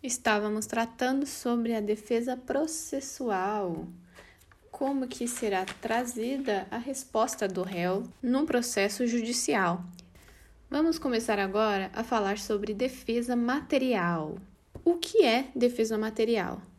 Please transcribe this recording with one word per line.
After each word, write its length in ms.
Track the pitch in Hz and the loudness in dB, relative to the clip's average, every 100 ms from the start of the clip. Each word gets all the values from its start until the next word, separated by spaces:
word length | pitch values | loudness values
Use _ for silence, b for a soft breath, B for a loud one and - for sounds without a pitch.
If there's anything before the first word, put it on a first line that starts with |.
estávamos 600 | 269 - - 214 208 214 214 | -4 -2 2 2 2 -2 -2
tratando 600 | 226 233 - 254 269 277 | -2 -2 -2 0 0 -2
sobre 480 | - 247 240 233 | -4 -2 0 0
a 60 | 226 | -2
defesa 560 | 208 214 - 233 240 254 | 0 -2 0 -2 0 -6
processual, 1500 | - 277 311 - - 277 269 - 247 190 190 214 185 160 170 - B B B B B _ - | -2 -2 0 -4 -6 -6 -6 -6 -2 0 0 -2 -2 -4 -8 -14 B B B B B _ -20
como 380 | - 269 277 247 | -4 -2 -2 -4
que 180 | - 240 | -4 -6
será 400 | - 220 190 190 | -2 0 0 -2
trazida 1000 | - 220 226 247 240 233 269 262 202 190 | -6 -2 -2 -2 -4 -4 -2 0 -2 -2
a 80 | 226 | -8
resposta 680 | 254 269 - 226 247 - 196 | -6 -8 -4 0 0 0 -2
do 160 | 190 | -2
réu 400 | 180 185 180 190 240 - | -4 -2 0 0 -4 -6
num 240 | 247 262 311 | 0 2 4
processo 600 | 247 240 - 196 202 240 | 2 0 0 0 0 0
judicial. 760 | 240 226 247 - 233 180 175 - - b b b b b b - | 0 0 -2 0 2 2 0 -6 -16 b b b b b b -4
Vamos 300 | 277 320 320 | 2 2 2
começar 400 | 269 233 233 208 | 0 0 0 0
agora 500 | 190 202 220 196 190 | 2 2 2 2 -2
a 100 | - | -6
falar 340 | 240 233 196 208 | 0 0 2 -2
sobre 360 | - 208 214 | -2 -2 -2
defesa 640 | 208 254 254 - 233 240 240 | -2 -2 -2 -2 -2 0 0
material. 1000 | 240 277 - 277 262 220 175 170 151 180 - - _ - | 2 0 2 0 2 2 2 0 -2 -8 -14 -20 _ 0
O 120 | - 349 | 2 2
que 280 | - 440 | 2 6
é 220 | 285 233 269 254 | 8 6 0 2
defesa 420 | 240 240 220 220 | 2 4 0 2
material? 640 | 220 220 226 226 180 - - | -2 0 2 2 0 -6 -12